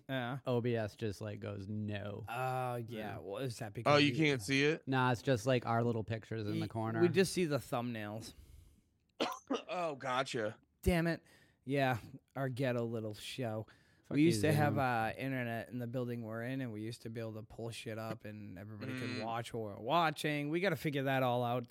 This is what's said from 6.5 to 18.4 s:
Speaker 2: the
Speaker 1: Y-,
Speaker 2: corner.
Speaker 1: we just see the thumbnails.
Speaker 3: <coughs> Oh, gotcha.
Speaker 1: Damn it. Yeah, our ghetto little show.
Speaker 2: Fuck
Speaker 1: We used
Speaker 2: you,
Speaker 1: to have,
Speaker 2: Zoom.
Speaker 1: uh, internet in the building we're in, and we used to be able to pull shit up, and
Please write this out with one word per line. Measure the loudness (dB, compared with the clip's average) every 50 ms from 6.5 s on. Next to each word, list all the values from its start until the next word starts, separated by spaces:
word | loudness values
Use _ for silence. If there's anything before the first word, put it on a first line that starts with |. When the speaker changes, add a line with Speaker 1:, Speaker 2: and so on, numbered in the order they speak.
| 0
Speaker 2:
the | 0
Speaker 1:
Y-, | -2
Speaker 2:
corner. | -2 -2 -2 -2 0 4 6
Speaker 1:
we | 6 6
just | 6 6 4 4 4
see | 2 2
the | 2 2
thumbnails. | 0 -2 -2 -2 -2 -2 -2 -4 -4 -6 -6 -6 -8 -10 -12 -14 -18 -20 -20 -20 -20 -20 -20 _ _ _ _ _ _ _ _ _ -2
Speaker 3:
<coughs> | -2 -2 -4 -6 -6 -4 -4 -4 -4 -4
Oh, | -4 -2 -2 -2 -2
gotcha. | -4 -2 0 2 2 2 2 0 -2 -2 -2 -4 -6 _ _ _ _ 2
Speaker 1:
Damn | 2 4 4 4
it. | 2 0 -2 -4 _ -20 -20 _ _ _ _ -6
Yeah, | -2 0 2 2 2 2 0 -4 -10 -18 -18 _ _ -8
our | -4 -4 -4
ghetto | -2 0 0 0 0 0 -2
little | -2 -2 -4 -4 -6 -8
show. | -8 -10 -10 -6 -4 -4 -2 -2 -4 -6 -8 -12 _ _ _ _ _ _
Speaker 2:
Fuck | -2 2
Speaker 1:
We | 4 6
used | 6 6 4
Speaker 2:
you, | 4 4
Speaker 1:
to | 4
have, | 6 4 4 4
Speaker 2:
Zoom. | 2
Speaker 1:
uh, | 2 2 2 2 0 0 -2
internet | -2 -4 -4 -2 -2 -2 -2 -2 -4 -4 -6
in | -6 -6
the | -6
building | -4 -4 -4 -2 -2 -4 -6 -6
we're | -6 -6 -4 -4
in, | -4 -4 -4
and | -4 -4
we | -6 -6
used | -6 -8 -8 -8
to | -10 -8
be | -8 -6
able | -6 -6 -8
to | -10
pull | -12 -12 -10 -8 -8 -8
shit | -8 -8 -8 -6 -6 -6
up, | -6 -6 -8 -8 -10
and | -12 -10 -10